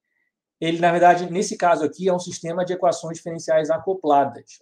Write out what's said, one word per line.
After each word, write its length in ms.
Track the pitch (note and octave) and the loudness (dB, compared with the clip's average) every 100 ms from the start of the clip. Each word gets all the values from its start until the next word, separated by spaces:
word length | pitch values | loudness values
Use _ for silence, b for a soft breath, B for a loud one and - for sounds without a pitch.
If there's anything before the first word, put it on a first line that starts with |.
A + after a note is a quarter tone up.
| _ _ _ _ _ - | _ _ _ _ _ -8
ele, 180 | D#3+ E3+ | -4 0
na 120 | F3 | 2
verdade, 400 | F3 F3 F3 F3 | 6 6 6 0
nesse 260 | F3 G#3 G#3+ | -4 -4 0
caso 280 | F3 D#3 | 2 2
aqui, 240 | D3 - F#3 | 0 -2 -2
é 40 | |
um 60 | F3+ | -2
sistema 460 | F3+ - E3 F3 | -4 -10 -8 -4
de 80 | F3+ | -4
equações 460 | F3+ F3 D#3+ E3 D#3+ | -2 0 -2 -6 -12
diferenciais 520 | E3+ E3 - D#3+ D3+ | -10 -8 -2 0 0
acopladas, 880 | D#3+ G3 F#3 D3+ C#3+ B2+ - - - | -2 -4 -4 2 2 2 -4 -20 -20